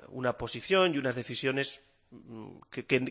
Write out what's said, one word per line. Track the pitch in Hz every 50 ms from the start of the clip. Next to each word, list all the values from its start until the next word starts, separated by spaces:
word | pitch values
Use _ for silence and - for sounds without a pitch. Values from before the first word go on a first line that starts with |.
| - -
una | - 127 127 123 117 -
posición | 123 113 - 120 - - 190 190 185 180 156
y | 143
unas | 131 131 120
decisiones, | 123 117 - 123 - - 135 131 139 135 - - - - _ _ _ _ _
mm, | - - - - 117 110 107 101 90 - - _
que, | - 139 117
que, | - 139 127 127 135